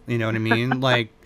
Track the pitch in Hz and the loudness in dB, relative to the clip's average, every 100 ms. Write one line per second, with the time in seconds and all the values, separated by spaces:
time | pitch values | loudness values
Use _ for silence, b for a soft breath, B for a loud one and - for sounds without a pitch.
0 | - 120 113 110 110 113 123 131 131 123 | -4 -2 0 0 0 0 0 0 2 0
1 | 110 - | -2 -10